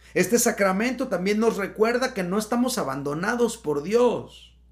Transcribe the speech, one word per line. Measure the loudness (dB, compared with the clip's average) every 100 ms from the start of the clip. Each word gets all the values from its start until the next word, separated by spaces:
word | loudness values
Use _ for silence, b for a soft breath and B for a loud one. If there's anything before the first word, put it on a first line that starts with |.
| B
Este | 0 2 2
sacramento | 2 2 0 2 0 -2 -4
también | -2 0 2
nos | 2 0
recuerda | -4 0 0 2 -2
que | -2
no | -2 -2
estamos | 0 0 0 0
abandonados | -4 -4 -4 -4 -2 0 0 -2
por | -4 -2
Dios. | 2 4 4 2 -8 -18 -20 _ _